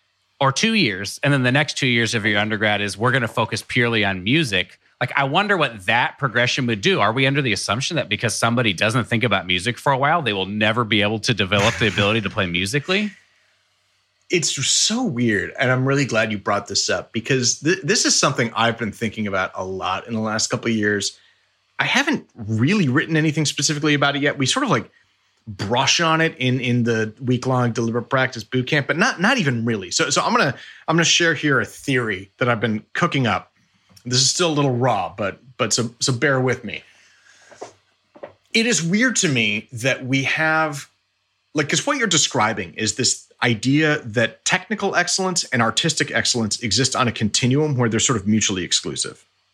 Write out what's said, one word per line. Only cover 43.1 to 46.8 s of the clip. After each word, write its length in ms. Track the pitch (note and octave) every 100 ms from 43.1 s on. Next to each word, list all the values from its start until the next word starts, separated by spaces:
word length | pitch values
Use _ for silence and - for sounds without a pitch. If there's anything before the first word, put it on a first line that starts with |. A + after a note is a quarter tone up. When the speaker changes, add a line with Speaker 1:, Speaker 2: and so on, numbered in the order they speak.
| - - _
Speaker 2:
idea 560 | B2 A2+ B2 C#3+ D#3 D3
that 400 | A#2 A2 A2+ -
technical 500 | - F#3 - G#3 G3
excellence 500 | E3 F3 - F#3 F3
and 160 | - B2+
artistic 500 | A2+ A2 E3 - -
excellence 500 | - - A#2+ G#2+ -
exist 340 | A2+ F#2+